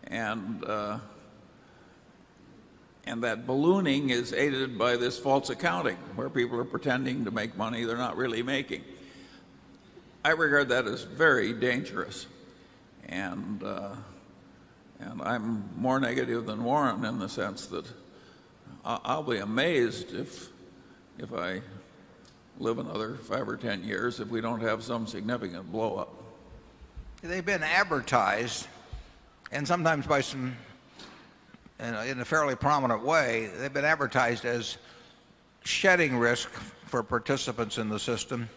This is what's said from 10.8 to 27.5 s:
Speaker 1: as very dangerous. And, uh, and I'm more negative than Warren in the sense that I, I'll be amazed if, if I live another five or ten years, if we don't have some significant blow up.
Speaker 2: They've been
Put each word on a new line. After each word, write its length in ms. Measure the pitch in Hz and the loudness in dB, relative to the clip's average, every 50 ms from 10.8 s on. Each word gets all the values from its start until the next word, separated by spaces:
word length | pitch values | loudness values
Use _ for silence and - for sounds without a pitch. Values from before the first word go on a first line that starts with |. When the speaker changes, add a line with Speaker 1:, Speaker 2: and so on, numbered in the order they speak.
| 123 | 4
Speaker 1:
as 160 | 104 104 - - | 2 -2 -4 -6
very 500 | - - 135 160 160 135 120 101 107 117 | -10 2 6 8 8 8 6 4 0 0
dangerous. 760 | 110 120 127 120 127 - - 98 101 82 - - - - - - - - - - - - - - - - - - - - - | 2 2 2 2 2 -2 -4 -6 -6 -6 -6 -8 -12 -12 -14 -18 -20 -20 -20 -20 -20 -20 -20 -20 -20 -20 -20 -20 -20 -14 -10
And, 540 | - 92 98 90 87 92 - 98 104 98 - | -8 -6 -6 -6 -6 -6 -6 -6 -6 -6 -6
uh, 320 | 98 98 - 101 101 101 110 107 - - - - - - - - - - - - - - - - - - - | -6 -6 -6 -8 -8 -10 -12 -14 -16 -18 -20 -20 -20 -20 -20 -20 -20 -20 -20 -20 -20 -20 -20 -20 -20 -18 -14
and 220 | - - - 85 | -14 -12 -10 -6
I'm 460 | 69 95 120 120 107 113 117 104 101 101 85 | -2 -2 -2 -2 -2 -2 -4 -4 -4 -8 -6
more 240 | 80 117 127 131 135 | -2 0 2 2 2
negative 460 | 135 120 123 131 127 120 120 117 113 | 2 2 0 0 0 0 -2 -2 -2
than 180 | 107 107 110 117 | -4 -6 -4 -2
Warren 400 | 120 139 151 143 127 107 98 117 | 0 2 2 2 2 0 0 -2
in 140 | 104 98 | -2 -2
the 100 | - 92 | -4 -6
sense 380 | 98 - - 98 104 92 - - | -6 -4 -4 -4 -4 -4 -8 -10
that 180 | - 90 85 80 - - - - - - - - - - - - - - - - - 139 - - | -6 -6 -8 -8 -8 -16 -18 -20 -20 -20 -20 -20 -20 -20 -20 -20 -20 -20 -20 -20 -20 -20 -10 -6
I, 140 | - 117 - - | -6 -6 -4 -2
I'll 200 | - 131 156 151 | -2 -2 -2 0
be 140 | 127 120 | -2 -2
amazed 760 | 98 101 104 110 123 139 170 170 135 120 110 - 113 - - 90 | -2 -2 -2 0 0 2 4 4 4 4 2 0 -4 -10 -8 -6
if, 360 | 90 135 - - - - - - - - - - - - - - - - - - | -8 -8 -8 -10 -14 -16 -16 -18 -20 -20 -20 -20 -20 -20 -20 -20 -20 -20 -20 -14
if 160 | - 127 107 117 | -12 -10 -6 -4
I 280 | - 87 90 92 95 131 - 104 101 - - - - - - - - - - - - - - - - | -2 -2 -2 -2 -4 -6 -10 -16 -18 -18 -20 -20 -20 -20 -20 -20 -20 -20 -20 -20 -20 -20 -20 -12 -4
live 180 | - 110 117 | -2 -2 0
another 380 | - - - 80 101 110 110 147 | -2 -4 -6 -4 -4 -4 -4 -6
five 340 | 123 - - - 131 - 104 | -10 -6 -4 -4 -2 -2 -4
or 80 | 110 | -6
ten 260 | - - 113 101 95 87 | -4 -2 -4 -4 -4 -4
years, 360 | 110 101 92 113 123 117 - | -4 -2 0 0 -2 -2 -4
if 80 | 110 | -6
we 120 | 104 117 110 | -4 -4 -2
don't 220 | 110 113 120 110 | -2 -2 -2 0
have 220 | 113 113 110 110 113 | 0 0 0 0 -2
some 240 | 120 120 113 113 | -4 -2 -2 -2
significant 640 | 107 - 98 101 110 123 120 107 92 85 87 95 80 | -4 -6 -6 -2 -2 -2 -2 -4 -6 -8 -8 -10 -6
blow 240 | 85 110 113 107 - | -2 -2 0 0 0
up. 180 | 98 - - - - - - - - - - - - - - - - - - - - - - - - - | -2 -6 -6 -10 -18 -18 -18 -20 -20 -20 -20 -20 -20 -20 -20 -20 -20 -20 -16 -16 -16 -14 -14 -16 -14 -8
Speaker 2:
They've 220 | 170 180 185 170 | -6 -4 -2 0
been 180 | 190 | 0